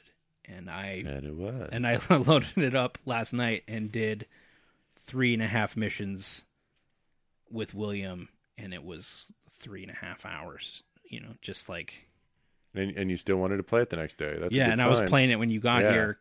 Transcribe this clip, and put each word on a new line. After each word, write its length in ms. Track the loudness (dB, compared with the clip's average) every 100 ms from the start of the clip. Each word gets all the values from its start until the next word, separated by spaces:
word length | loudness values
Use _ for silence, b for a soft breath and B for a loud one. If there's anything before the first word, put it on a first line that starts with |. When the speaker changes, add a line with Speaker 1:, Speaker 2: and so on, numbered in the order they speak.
| _ _ _ _ -20
Speaker 1:
And 240 | -16 -12
I 340 | -8 -8 -8 -6
Speaker 2:
And 200 | -8 -8
it 100 | -6
was. 320 | -6 -6 -6
Speaker 1:
and 120 | -2 0
I 140 | 0
<laughs> 60 | 4
loaded 480 | 4 8 6 4 0
it 160 | 2
up 240 | 2 0 -4 -4
last 280 | -4 -2
night 300 | -2 0 -2 -4
and 240 | -6 -4
did 360 | -2 -2 -2 -8 b b b b b b _
three 380 | -8 2 4
and 100 | 4
a 40 | 2
half 280 | 2 0 0
missions 680 | -2 -2 -6 -6 -6 -8 -10 _ _ _ _ _ _ _ _ _ _
with 240 | -8 -8
William, 560 | -6 -4 -4 -6 -8 -12 _ _ -16
and 160 | -14
it 100 | -12
was 500 | -12 -12 -12 -12 -12 -16 _
three 280 | _ -16 -14
and 80 | -14
a 40 | -12
half 300 | -12 -12 -10
hours, 580 | -10 -10 -12 -14 -14 _ _
you 160 | -16 -16
know, 140 | -14 -16
just, 280 | -12 -10 -8
like, 360 | -10 -10 -14 -20 _ _ _ _ _ _ -2
Speaker 2:
And, 160 | -2 0
and 140 | -2
you 80 | -2
still 200 | 2 2
wanted 200 | 2 0
to 60 |
play 180 | 2 2
it 80 | 2
the 80 | -2
next 200 | -6 -4
day. 200 | -4 -2
That's 140 | 0
a 40 | 2
Speaker 1:
Yeah, 80 | 4
Speaker 2:
good 60 |
Speaker 1:
and 80 | 4
I 60 | 6
was 120 | 6
Speaker 2:
sign. 80 | 6
Speaker 1:
playing 240 | 6 6
it 80 | 4
when 100 | 2
you 100 | 2
got 220 | 4 6
Speaker 2:
Yeah. 80 | 6
Speaker 1:
here 280 | 6 2 -2